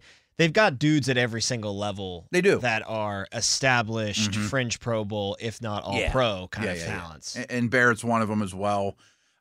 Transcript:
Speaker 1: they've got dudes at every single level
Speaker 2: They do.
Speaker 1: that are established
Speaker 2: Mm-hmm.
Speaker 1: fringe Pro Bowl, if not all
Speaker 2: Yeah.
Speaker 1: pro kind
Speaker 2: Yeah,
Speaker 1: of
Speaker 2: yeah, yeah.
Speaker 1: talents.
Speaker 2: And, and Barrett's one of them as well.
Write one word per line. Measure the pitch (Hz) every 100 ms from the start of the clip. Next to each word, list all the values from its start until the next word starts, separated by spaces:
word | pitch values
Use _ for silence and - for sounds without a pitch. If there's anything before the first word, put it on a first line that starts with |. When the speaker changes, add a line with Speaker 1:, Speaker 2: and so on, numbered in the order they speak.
| - - _ -
Speaker 1:
they've | 165
got | 214 214 127
dudes | 151 151 131
at | 123
every | 120 113
single | - 123 104 101
level | 104 101 95 87 -
Speaker 2:
They | 180
do. | 190 123
Speaker 1:
that | 123 110 -
are | 110 107 101 95
established | 113 - - 135 123 110 113 107 101 107
Speaker 2:
Mm-hmm. | 104 104
Speaker 1:
fringe | 135 117 -
Pro | 123 110
Bowl, | 104 107 101 -
if | 113 -
not | 113 104
all | 92 104
Speaker 2:
Yeah. | 92
Speaker 1:
pro | 131 117 95 90
kind | 110 107
Speaker 2:
Yeah, |
Speaker 1:
of | 87
Speaker 2:
yeah, | 82
yeah. | 101
Speaker 1:
talents. | 85 78 - 123
Speaker 2:
And, | 123
and | 123 120
Barrett's | 127 123 110
one | 117 113
of | 107
them | 107
as | 98
well. | 92 104 101 98 - _ _ _ _